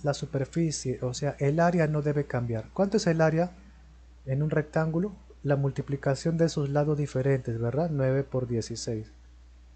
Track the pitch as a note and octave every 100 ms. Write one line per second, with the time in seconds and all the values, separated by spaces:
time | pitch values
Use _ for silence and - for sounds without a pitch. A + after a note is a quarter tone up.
0 | D3 C#3+ C#3 C3+ C3 E3+ E3 C#3+ C3 B2
1 | B2+ B2 C#3+ - C#3+ D#3 E3+ F3 D#3 D3+
2 | D3 D3 C#3 B2 A#2 A2 - - G3 G#3+
3 | F3 D#3+ D#3+ D#3+ F3+ - - - - -
4 | - - C3+ C3+ D3+ D#3 D3+ D#3+ D#3+ E3
5 | G#3 G3 - - C#3 C#3 C#3 C3+ C3+ C#3
6 | C#3+ C3 E3+ D#3+ E3 D#3+ C#3 C#3+ D3 D3
7 | D3 C3 C3+ C3+ B2 A2+ A#2 B2+ E3+ C#3+
8 | C3 C3+ C3+ C3 A#2+ A#2+ - A#2 - A2
9 | A2 - - - - - -